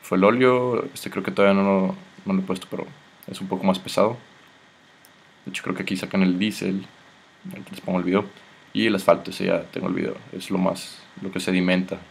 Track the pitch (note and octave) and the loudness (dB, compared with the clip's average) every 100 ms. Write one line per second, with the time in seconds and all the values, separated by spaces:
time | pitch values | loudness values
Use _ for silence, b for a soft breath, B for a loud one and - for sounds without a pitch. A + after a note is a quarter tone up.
0 | - F#2+ G2+ A#2+ B2+ B2+ B2+ A#2 - - | 0 4 6 6 4 4 2 -2 -4 -8
1 | - G2+ F#2+ F#3+ G2+ G2 G2 G2 F#2+ - | -8 -6 -4 4 6 6 4 2 2 -4
2 | - - - F#2+ F#2+ F#2 - F#2+ - - | -12 -14 -2 -2 -2 -6 -6 -10 -10 -14
3 | - - - - F#2+ F#2+ F#2+ F#2+ - - | -20 -20 -16 -12 -6 -2 0 0 -2 2
4 | G#2 B2 - - - - - _ _ - | 2 0 -14 -20 -20 -20 -20 _ _ -20
5 | - _ _ _ - - - F#2+ F#2+ F#2+ | -20 _ _ _ -12 -10 -6 -6 -4 -4
6 | F#2 G2 F#2+ F2+ G#2 G2 F#2+ F#2+ - - | -2 2 2 2 -2 -2 -4 -4 -6 -20
7 | - - - _ F#3 - - - - F#2 | -20 -20 -20 _ -16 -16 -16 -12 -4 -2
8 | F2 F#2+ G2+ B B B - - A2 G2 | 2 0 0 B B B -8 0 0 2
9 | - E2+ - - F#2+ F2 - - F2+ F2+ | 4 4 2 -4 0 0 -2 -6 -4 -2
10 | - - - F#2+ - F#2+ F2+ F2+ - - | -4 -6 -12 -12 -4 0 0 -2 -10 -18
11 | - - G2 F#2 F2 F#2 F2+ F2+ F#2 F#2 | -20 -12 -8 -4 0 2 4 2 0 -8
12 | - | -10